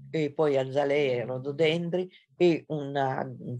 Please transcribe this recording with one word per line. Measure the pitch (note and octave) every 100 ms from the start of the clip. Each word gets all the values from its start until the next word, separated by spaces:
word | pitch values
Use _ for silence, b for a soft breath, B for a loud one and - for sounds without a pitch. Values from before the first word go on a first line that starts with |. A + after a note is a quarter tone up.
| -
e | D#3+ D3
poi | - D#3 C3+
azalee, | C3 C3+ C#3+ D3 C#3+ B2
rododendri | A2+ C3 C#3 C#3+ D#3 E3+ E3+ F3+ F#3 b b -
e | F3+ D#3+ -
una, | D3+ C#3 C#3 C3+ C3+
mm, | C3+ B2 -